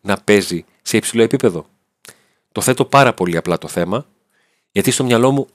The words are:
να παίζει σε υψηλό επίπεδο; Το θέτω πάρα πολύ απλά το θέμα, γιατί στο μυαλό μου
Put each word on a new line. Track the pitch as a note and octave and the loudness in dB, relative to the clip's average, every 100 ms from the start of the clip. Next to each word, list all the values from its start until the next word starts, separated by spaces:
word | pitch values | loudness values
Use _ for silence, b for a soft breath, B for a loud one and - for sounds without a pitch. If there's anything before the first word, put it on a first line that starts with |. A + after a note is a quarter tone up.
να | G2+ G2 | -6 -4
παίζει | - G#2 F2+ F2 - _ | 2 2 2 -6 -10 _
σε | - A2 | -4 -4
υψηλό | - A#2 | -2 2
επίπεδο; | A2+ C3+ A2+ E2+ - _ _ _ - b b b b | 2 2 0 -2 -12 _ _ _ -20 b b b b
Το | - | -6
θέτω | - B2+ - | -2 -2 2
πάρα | C#3 C3 | 4 4
πολύ | - F2+ E2 | 2 -2 -2
απλά | F2 E2 | -2 -4
το | D#2 | -4
θέμα, | - E2+ A2+ - _ _ _ _ _ _ | -6 -4 -4 -8 _ _ _ _ _ _
γιατί | B2 B2+ | -4 -2
στο | B2+ | 0
μυαλό | B2+ A#2 B2+ | 0 2 2
μου | C#3 - | 0 -4